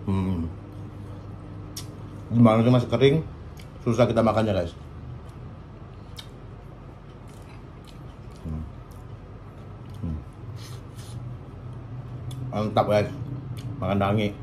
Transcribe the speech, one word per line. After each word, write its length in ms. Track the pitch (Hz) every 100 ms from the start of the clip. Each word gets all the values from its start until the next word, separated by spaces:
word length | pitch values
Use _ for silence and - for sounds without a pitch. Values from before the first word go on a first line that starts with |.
Hmm. 400 | 101 98 92 87 82 - - - - - - - - - - - - - - - - - - 113
Gimana 260 | 117 110
sih, 80 | 117
masih 220 | 127 -
kering, 260 | 117 135 156 - - - - - - -
susah 240 | 113 120
kita 80 | 117
makannya, 400 | 113 107 107 95
guys. 160 | 82 - - - - - - - - - - - - - - - - - - - - - - - - - - - - - - - - - - - - -
Hmm. 200 | 80 78 78 - - - - - - - - - - - - -
Hmm. 160 | 87 78 - - - - - - - - - - - - - - - - - - - - - - -
Mantap, 340 | 104 107 107 101
guys. 180 | 104 101 - - - - - - -
Makan 240 | 92 101
dange. 320 | 98 107 101 -